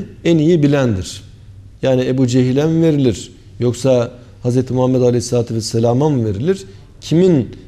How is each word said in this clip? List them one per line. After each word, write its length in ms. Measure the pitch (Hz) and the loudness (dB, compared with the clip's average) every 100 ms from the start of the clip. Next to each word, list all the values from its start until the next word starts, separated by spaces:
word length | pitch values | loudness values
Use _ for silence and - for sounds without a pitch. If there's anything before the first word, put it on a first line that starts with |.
| - - | -6 -6
en 140 | 170 165 | 0 2
iyi 240 | 151 175 | 4 2
bilendir. 600 | 143 143 127 98 85 - - - - - - - | 2 2 0 -2 -6 -12 -20 -20 -20 -20 -20 -6
Yani 240 | 131 127 127 | -2 0 0
Ebu 200 | 127 127 | 0 0
Cehil'e 400 | 127 127 131 156 | 2 2 0 0
mi 160 | 165 | 2
verilir? 500 | 165 147 127 92 - - - - | 2 2 0 -2 -8 -20 -20 -4
Yoksa 500 | 120 117 135 127 117 - - - | -4 -2 0 0 0 -8 -20 -8
Hazreti 300 | 127 123 123 | -2 -2 -2
Muhammed 280 | 123 127 127 | 0 0 2
Aleyhisselatü 540 | 123 120 120 120 113 | 2 0 -2 -2 -2
Vesselam'a 540 | 113 107 113 120 123 156 | -6 -4 -2 0 2 0
mı 160 | 135 | 0
verilir? 400 | 110 98 156 190 - - - - | -2 -2 -2 -4 -6 -20 -20 -20
Kimin 480 | - 156 185 156 101 - | -2 2 4 2 0 -10